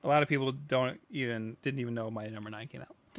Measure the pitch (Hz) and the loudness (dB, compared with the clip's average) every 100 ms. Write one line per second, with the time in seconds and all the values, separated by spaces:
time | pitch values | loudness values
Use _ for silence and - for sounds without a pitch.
0 | - 147 147 143 131 135 143 131 127 - | 4 6 6 4 2 -2 0 2 2 -2
1 | - 160 127 113 110 120 139 135 120 117 | -8 -2 0 0 -4 -4 -4 -2 -2 -2
2 | 110 113 107 110 107 107 127 131 - - | -4 -4 -6 -8 -8 -10 -10 -12 -14 -18
3 | _ | _